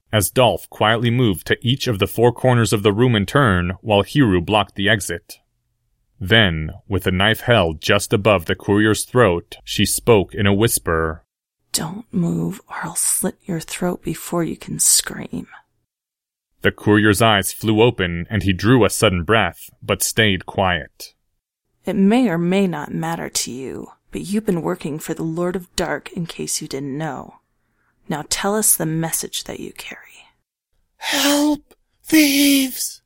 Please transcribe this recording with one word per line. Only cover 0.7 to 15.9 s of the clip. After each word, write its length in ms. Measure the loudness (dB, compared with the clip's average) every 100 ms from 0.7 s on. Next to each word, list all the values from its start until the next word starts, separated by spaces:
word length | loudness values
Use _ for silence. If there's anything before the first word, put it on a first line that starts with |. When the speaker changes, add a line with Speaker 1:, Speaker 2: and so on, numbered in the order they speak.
Speaker 1:
quietly 400 | -2 0 2 0
moved 360 | 2 2 0 -2
to 100 | -2
each 260 | 0 -2 -2
of 120 | -2
the 80 | -2
four 260 | 2 2
corners 400 | 4 2 4 2
of 100 | 0
the 120 | 0
room 200 | 2 2
in 120 | 2 2
turn 460 | 2 4 2 0 -4
while 200 | 0 0
Hiru 400 | 2 2 2 2
blocked 320 | 2 0 0
the 140 | -2 0
exit. 460 | 0 -2 -8 -10 -20 _ _ _ _ _ _ _ _
Then, 520 | 2 4 4 2 -4 -10 -6
with 140 | -2
the 80 | 0
knife 300 | 2 2 2
held 420 | 2 2 2 0
just 300 | 0 0 2
above 340 | 0 2 2 0
the 80 |
courier's 500 | -4 0 2 2 0
throat, 520 | 0 2 4 2 -4 -16
she 200 | -8 -2
spoke 480 | -2 0 2 4 2
in 140 | 0 0
a 80 |
whisper. 720 | 2 2 0 -2 -2 -2 -6 _ _ _ _ _
Speaker 2:
"Don't 340 | -8 -8 -10 -8
move 460 | -4 -2 -2 -4 -8 -12
or 80 | -10
I'll 100 | -8
slit 420 | -6 -4 -2 -4 -6
your 140 | -8 -8
throat 460 | -8 -6 -4 -4
before 400 | -6 -8 -6 -4
you 120 | -4 -6
can 220 | -10 -2
scream." 720 | 2 2 0 -8 -12 -12 -14 -20 _ _ _